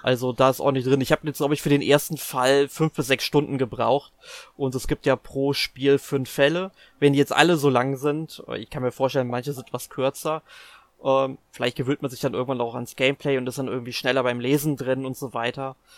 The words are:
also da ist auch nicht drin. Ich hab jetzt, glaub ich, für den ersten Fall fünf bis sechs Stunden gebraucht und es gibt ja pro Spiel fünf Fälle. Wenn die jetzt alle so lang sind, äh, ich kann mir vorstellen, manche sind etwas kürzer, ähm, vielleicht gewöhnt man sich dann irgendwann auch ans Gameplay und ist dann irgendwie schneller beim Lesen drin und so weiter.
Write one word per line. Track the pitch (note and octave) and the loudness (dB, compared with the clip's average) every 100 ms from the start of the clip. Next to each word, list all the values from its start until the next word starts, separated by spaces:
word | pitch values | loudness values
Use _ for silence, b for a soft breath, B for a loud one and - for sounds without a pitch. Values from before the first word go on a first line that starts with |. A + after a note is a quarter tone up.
also | B2+ B2 B2+ | -2 0 0
da | A#2+ C3 | 2 2
ist | B2+ | 4
auch | C#3+ | 2
nicht | C3+ B2+ | 0 2
drin. | C3+ | 2
Ich | B2+ | 2
hab | D#3 | 0
jetzt, | D#3 - | -2 -2
glaub | C#3+ | -2
ich, | D3 | 0
für | D3+ | 2
den | C#3+ | 2
ersten | A#2 D3 - D#3 | 4 2 2 -8
Fall | - C3 B2+ C#3 C#3 | -6 0 4 4 4
fünf | - D#3 | 0 -2
bis | - C3 | 0 0
sechs | C3+ | 0
Stunden | - D3 D3 C3+ | 2 0 2 0
gebraucht | A#2+ A#2 A2+ C#3 - _ B B B B | -4 0 2 0 -2 _ B B B B
und | C3+ C3 | -4 -4
es | - | -4
gibt | C#3+ C#3+ | -2 0
ja | B2+ | -2
pro | - C3+ C#3 | -2 -4 -2
Spiel | C#3 - - C#3 C#3 | -2 -4 -2 2 2
fünf | - C#3+ B2+ | 2 -4 -2
Fälle. | - C#3+ E3+ F#3+ - b b | 2 2 2 -4 -12 b b
Wenn | C#3+ | 4
die | C#3+ | 6
jetzt | C#3 | 4
alle | - D#3+ E3 | 4 2 4
so | C#3+ | 4
lang | B2 C3 C3+ | 2 0 -2
sind, | D3 D3 D#3+ - - | -4 -4 -6 -12 -10
äh, | A2 | -10
ich | A2+ | -8
kann | D3 | -6
mir | B2+ | -6
vorstellen, | - C3 C#3 B2 | -2 0 0 -2
manche | B2 C3+ | -4 -6
sind | C3 B2 | -10 -8
etwas | B2 - | -10 -8
kürzer, | - C3+ - D#3 D#3 - B B B B _ | -4 -2 -2 -6 -6 -8 B B B B _
ähm, | C3+ C3+ C3+ - _ | 0 2 0 -6 _
vielleicht | - B2 - | -6 -4 -2
gewöhnt | B2+ C#3+ | -2 -2
man | C#3 | -4
sich | B2 | -4
dann | C#3 | -4
irgendwann | G#2 B2+ B2+ | -2 -2 -2
auch | A#2 B2 | -4 -6
ans | A#2+ - | -8 0
Gameplay | C3 C3+ D3 C#3 | 0 0 0 -2
und | B2+ | -2
ist | C3 | -6
dann | B2+ | -6
irgendwie | B2 B2 | -6 -6
schneller | A#2 B2+ C3 | -4 0 0
beim | B2 A#2+ | 0 0
Lesen | B2 C#3+ D3+ C3+ | 0 0 0 -2
drin | B2+ C3 C3 | -2 -2 -4
und | B2+ | -8
so | C3 | -8
weiter. | A#2 A#2+ C3+ C3+ - b | -4 -4 -4 -8 -12 b